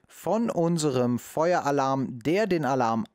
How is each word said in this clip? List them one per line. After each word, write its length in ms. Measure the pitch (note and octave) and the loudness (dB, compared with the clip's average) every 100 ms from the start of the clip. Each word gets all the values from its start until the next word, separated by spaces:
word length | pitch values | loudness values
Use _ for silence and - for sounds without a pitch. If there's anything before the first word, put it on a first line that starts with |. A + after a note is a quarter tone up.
| _ | _
von 440 | - D#3+ G#3+ A#3 | -10 -4 -2 0
unserem 640 | F3 E3+ E3+ D3+ B2+ B2 A#2+ | 0 0 2 0 2 0 0
Feueralarm, 1000 | - D3+ E3+ E3+ C#3+ C#3+ C3+ C3+ B2 B2 | -4 -2 2 2 0 0 0 -2 -4 -4
der 260 | C3+ F#3+ G#3+ | -2 0 0
den 180 | E3+ | 0
Alarm 440 | C3+ C3+ A#2 A2+ G#2 | 0 2 2 0 -4